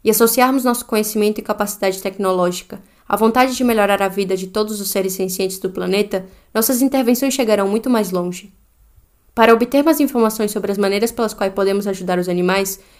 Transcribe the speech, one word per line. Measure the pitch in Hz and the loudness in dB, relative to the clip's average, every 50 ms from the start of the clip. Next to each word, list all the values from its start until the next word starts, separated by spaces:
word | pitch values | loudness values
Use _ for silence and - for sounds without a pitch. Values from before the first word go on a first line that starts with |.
| _ | _
e | 214 | 0
associarmos | 214 - 233 220 226 254 247 262 262 269 | 2 4 2 2 4 2 2 2 2 0
nosso | 240 247 247 247 - | 0 0 -2 -2 -4
conhecimento | - 233 214 214 214 - 220 208 214 214 214 | -2 -2 -2 -2 -2 -2 0 0 0 0 -2
e | |
capacidade | 214 - 208 - 208 202 - - 202 190 190 190 | -6 -6 -4 -4 -4 -6 -4 -4 -2 -2 -2 -4
tecnológica | - 196 196 - 202 190 185 180 180 180 180 180 - _ - - - _ _ _ _ - | -8 -8 -6 -2 -2 0 0 2 0 0 -2 -6 -12 _ -18 -18 -18 _ _ _ _ -4
à | 202 | 0
vontade | 202 220 220 220 254 254 262 254 | 2 2 2 4 4 2 2 2
de | 247 254 | 0 0
melhorar | 240 226 220 202 196 202 196 | 0 2 2 2 2 2 0
a | 196 196 | 0 -2
vida | 185 196 196 185 190 | -2 -2 -2 -2 -2
de | 180 185 | -4 -4
todos | 185 - 214 214 214 220 202 | -4 -2 -4 -2 -2 -4 -6
os | 196 190 | -6 -4
seres | - 202 185 190 185 | -2 -2 -2 -2 -2
sencientes | - 190 185 180 - 190 185 185 - | -4 -4 -4 -2 -4 -4 -4 -4 -6
do | - 185 | -8 -6
planeta, | 185 185 180 180 190 202 208 208 - 190 185 - - - _ _ _ | -6 -4 -2 0 0 0 0 0 -2 -6 -6 -8 -20 -20 _ _ _
nossas | 220 220 - 262 240 | -2 0 2 2 2
intervenções | 269 269 277 262 254 226 247 247 269 269 262 | 2 2 2 2 2 2 2 2 0 -2 0
chegarão | - 247 220 214 202 196 | 0 2 2 2 2 2
muito | 196 208 226 226 262 | 0 0 -2 0 0
mais | 247 220 208 180 | 0 0 0 0
longe. | 180 180 175 180 180 180 - - _ _ _ _ _ _ _ _ _ - _ _ _ _ _ _ _ | -2 -2 -2 -4 -6 -10 -14 -20 _ _ _ _ _ _ _ _ _ -20 _ _ _ _ _ _ _
Para | - 226 233 233 | 4 6 6 6
obter | 220 240 240 269 277 | 6 4 2 2 2
mais | 285 330 311 302 | 4 4 4 2
informações | 294 - - 240 226 220 220 - 214 208 | 2 0 2 0 0 0 0 -2 -4 -2
sobre | 208 214 196 196 | -2 -4 -4 -4
as | 196 196 | -2 0
maneiras | 202 196 196 202 226 233 | 0 0 2 0 0 -2
pelas | 233 - 233 214 214 | -2 -2 -4 -4 -2
quais | - 208 196 | -4 -4 -2
podemos | 190 202 196 196 196 202 202 | 0 0 0 0 0 0 -2
ajudar | 202 196 185 180 180 180 180 | -4 -6 -4 -4 -2 -2 -2
os | 175 180 | 0 -2
animais, | 175 180 180 180 196 196 196 190 - - - _ _ _ | -2 0 0 0 0 0 -2 -4 -6 -12 -16 _ _ _